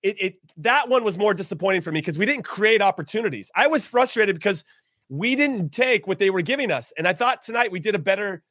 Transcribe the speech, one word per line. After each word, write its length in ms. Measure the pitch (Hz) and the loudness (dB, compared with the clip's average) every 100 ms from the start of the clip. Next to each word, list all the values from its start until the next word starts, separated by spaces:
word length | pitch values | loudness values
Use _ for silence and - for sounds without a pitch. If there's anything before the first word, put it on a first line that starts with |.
it, 180 | 196 202 | -4 -2
it, 140 | 190 - _ - | -6 -6 _ -4
that 320 | 185 269 247 | 2 2 4
one 160 | 254 | 2
was 120 | 220 175 | 2 0
more 160 | 208 | 0
disappointing 480 | 185 190 165 196 190 | 0 -4 -2 0 0
for 120 | 170 | -2
me 100 | 156 | -4
'cause 160 | 156 151 | -4 -2
we 80 | 220 | 0
didn't 180 | 285 | -2
create 380 | - - 214 220 | -4 0 2 4
opportunities. 680 | 196 185 156 220 226 120 98 | 2 0 -4 -4 -2 -4 -6
I 140 | - 254 | 0 2
was 180 | 311 - | 2 2
frustrated 480 | 247 254 - 208 | 2 2 2 0
because 300 | 170 202 190 - _ _ _ _ | 2 -2 -2 -8 _ _ _ _
we 280 | 135 226 269 | -4 -2 2
didn't 340 | 294 247 160 | 2 0 -4
take 360 | 175 254 226 - | 0 2 2 0
what 100 | 185 | 0
they 120 | 196 | 2
were 120 | 190 | 2
giving 280 | 175 269 254 | -2 -2 0
us. 200 | 139 120 - | -2 -4 -2
And 80 | 170 | -2
I 60 | |
thought 280 | 185 240 254 | 2 0 0
tonight 300 | - 233 240 | -4 -2 -2
we 80 | 185 | -2
did 160 | 202 | -4
a 60 | 202 | -2
better 420 | 156 196 208 180 _ | 0 0 -2 -8 _